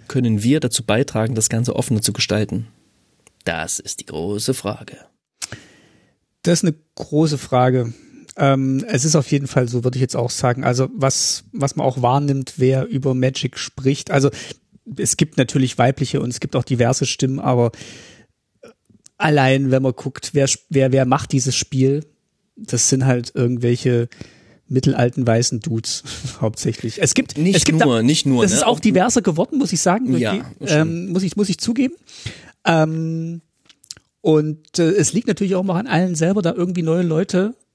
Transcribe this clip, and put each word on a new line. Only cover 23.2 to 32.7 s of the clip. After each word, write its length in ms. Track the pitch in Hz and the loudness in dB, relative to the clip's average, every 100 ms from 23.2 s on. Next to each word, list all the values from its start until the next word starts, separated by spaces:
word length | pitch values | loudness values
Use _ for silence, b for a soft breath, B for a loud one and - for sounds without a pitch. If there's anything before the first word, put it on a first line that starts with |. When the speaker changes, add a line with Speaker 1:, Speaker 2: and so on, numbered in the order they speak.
| 120 - | -2 -2
Speaker 2:
irgendwelche 720 | 120 123 120 120 131 120 117 B B B B B _ | 0 0 0 0 2 0 -2 B B B B B _
mittelalten 580 | 131 139 127 123 135 120 | 0 2 2 0 2 2
weißen 320 | 113 123 117 | 2 2 -4
Dudes 440 | 160 113 - - - - | -4 -6 -6 -10 -10 -10
<laughs> 200 | 127 - | -10 -4
hauptsächlich. 600 | 110 - 113 - 110 - | -4 -2 -4 -4 -8 -2
Es 120 | 156 | 0
gibt, 240 | - - 143 | 0 -4 -2
Speaker 1:
Nicht 180 | 175 196 | 2 2
Speaker 2:
es 100 | - | 2
gibt 140 | 160 | 4
Speaker 1:
nur, 180 | 143 113 | 4 4
Speaker 2:
da, 60 | |
Speaker 1:
nicht 220 | 120 160 139 | 2 2 2
nur, 180 | 123 | 2
Speaker 2:
das 80 | 185 | 4
Speaker 1:
ne? 60 | 120 | 4
Speaker 2:
ist 60 | |
auch 100 | 196 240 | 2 2
Speaker 1:
Auch 20 | |
Speaker 2:
diverser 420 | 220 180 180 233 | 2 4 2 2
geworden, 360 | 190 160 - 285 | 0 0 -2 -2
muss 140 | 220 | -2
ich 80 | 180 | 0
sagen, 260 | 185 208 254 | 0 0 0
durch 120 | - | 0
Speaker 1:
Ja, 120 | 110 | 0
Speaker 2:
die, 340 | 98 - - - | -2 -6 -10 0
Speaker 1:
schon. 100 | 151 | 2
Speaker 2:
ähm, 280 | 160 165 190 | 2 -2 -4
muss 140 | 180 | -2
ich, 120 | 190 202 | -2 0
muss 140 | 208 | -2
ich 100 | 170 | -2
zugeben. 340 | - 240 262 339 B B B B B _ | -2 0 0 -4 B B B B B _
Ähm, 760 | - | 2